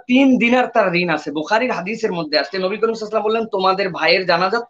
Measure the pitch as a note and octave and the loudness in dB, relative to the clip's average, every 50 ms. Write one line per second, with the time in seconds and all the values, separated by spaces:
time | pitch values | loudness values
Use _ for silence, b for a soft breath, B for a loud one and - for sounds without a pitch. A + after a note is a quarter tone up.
0 | - - B3 C4 C#4 C4+ B3+ - A#3+ A#3 A#3+ B3+ A#3+ A#3+ - A#3 G3+ F#3 E3+ F3 | 0 2 4 4 6 6 4 4 4 4 4 2 2 2 2 0 2 2 2 0
1 | F3 F3 D#3+ D3+ - D#3+ C#3+ D#3 D3+ - G#3 A3+ B3 B3 G#3 - F3 F#3+ A3+ A3 | 0 0 -2 -2 -4 -6 -6 -6 -4 -2 0 0 0 -2 -4 -4 -6 -6 -6 -4
2 | A3 G#3 F3+ E3+ D#3+ D3+ C#3+ D3 C3+ - - F#3+ F#3 F#3 G#3 G#3+ A3 A3 A3+ A3 | -4 -4 -4 -4 -4 -2 -2 -2 -2 -2 -4 -4 -4 -4 -2 -2 -2 -2 -2 -4
3 | G#3+ G#3 G#3+ A3 G#3 A3 A3 A3+ A3+ A3 - G3 F#3+ F#3+ F#3+ F#3 G3 F#3 D#3+ D3 | -6 -4 -4 -2 0 0 -2 -2 -2 -2 -2 0 0 2 2 0 -2 -4 -4 -2
4 | D#3 D#3+ F3 F#3+ F#3 F3 F3 E3+ F#3 F#3+ G#3 A#3+ A#3 - | 0 2 2 2 2 0 0 2 2 0 0 -2 0 2